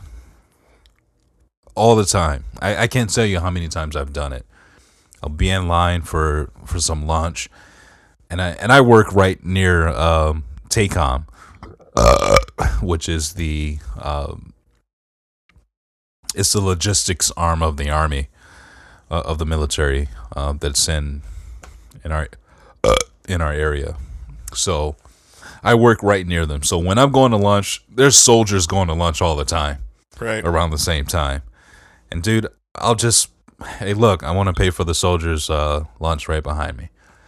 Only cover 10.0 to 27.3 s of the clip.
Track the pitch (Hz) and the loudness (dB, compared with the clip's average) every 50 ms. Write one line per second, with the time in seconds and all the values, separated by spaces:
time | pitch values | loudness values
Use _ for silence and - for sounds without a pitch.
10 | 80 82 80 80 78 78 78 78 76 - - - - - - 117 104 98 - 92 | 2 2 4 4 2 0 0 -4 -8 -12 -16 -18 -10 -4 0 0 0 0 0 0
11 | 76 65 64 65 76 - - - - - - - - - - _ - - _ - | 0 0 -2 -4 -6 -10 -18 -20 -20 -20 -20 -20 -20 -20 -20 _ -20 -6 _ 4
12 | 57 60 64 - - 50 50 50 - - _ - - - - - - 90 85 80 | 6 6 6 6 4 4 4 4 2 0 _ -2 -2 0 0 0 -2 -2 -2 -2
13 | - - 82 80 78 - - 90 85 78 76 76 76 76 76 73 - - - - | -2 -4 -4 -4 -4 -6 -6 -6 -6 -4 -4 -4 -4 -6 -6 -8 -10 -12 -14 -10
14 | - 73 73 73 71 - 78 - - - _ _ _ _ _ _ _ _ _ _ | -8 -6 -6 -6 -6 -8 -12 -14 -18 -20 _ _ _ _ _ _ _ _ _ _
15 | _ _ _ _ _ _ _ _ _ _ _ _ _ _ _ _ _ _ _ _ | _ _ _ _ _ _ _ _ _ _ _ _ _ _ _ _ _ _ _ _
16 | _ _ _ _ _ - - 95 95 - - 104 98 95 92 85 - 104 98 - | _ _ _ _ _ -10 -6 -4 -2 0 0 0 0 0 -2 -2 -2 -2 -2 -2
17 | - - 90 - - - - - 85 85 82 80 80 80 73 71 71 73 76 76 | -2 -4 -4 -4 -4 -6 -4 -2 -2 0 0 0 -2 -2 -2 -4 -4 -2 0 0
18 | 80 78 73 69 67 - _ _ _ - - - - - - - - - - - | 0 0 -2 -4 -6 -8 _ _ _ -20 -20 -20 -20 -20 -20 -20 -20 -20 -20 -20
19 | _ _ 80 82 - - 82 78 82 78 82 78 76 71 - - 76 71 67 69 | _ _ -6 -6 -4 -4 -6 -4 -4 -4 -2 -2 -2 -4 -2 -2 0 0 0 -2
20 | 71 - - - - - - 71 71 71 73 76 - 73 71 - - - 80 76 | -4 -6 -8 -14 -16 -12 -8 -6 -4 -4 -4 -4 -6 -4 -2 -2 -2 -2 -2 -4
21 | 73 73 71 73 - - - - - - - - - - - - _ - - - | -4 -6 -8 -10 -12 -16 -18 -18 -18 -18 -20 -20 -20 -20 -20 -20 _ -20 -20 -14
22 | - 78 78 78 76 - - - _ _ _ _ _ - _ _ - 57 55 - | -8 -6 -4 -4 -4 -8 -12 -20 _ _ _ _ _ -20 _ _ 2 2 2 2
23 | - - _ _ _ - 92 85 82 73 76 76 76 78 73 71 69 78 82 - | 0 -4 _ _ _ -6 -4 -2 -2 -2 -2 -2 -2 -2 -2 -4 -6 -8 -10 -12
24 | - - - - - - - - - - - - - 98 87 76 76 76 71 - | -14 -14 -16 -18 -16 -18 -18 -18 -18 -12 -8 -6 -4 -2 -2 -2 -4 -6 -8 -12
25 | _ - _ _ _ _ _ - - - - - - 104 120 117 117 120 113 - | _ -20 _ _ _ _ _ -20 -20 -20 -20 -4 2 4 4 6 8 6 6 4
26 | 104 101 101 95 92 87 87 82 82 76 73 71 73 - 98 85 85 90 98 120 | 2 2 2 2 0 -2 -2 -2 -2 -2 -4 -4 -2 -2 -2 0 0 2 4 4
27 | 135 143 135 131 131 127 | 4 4 6 4 4 6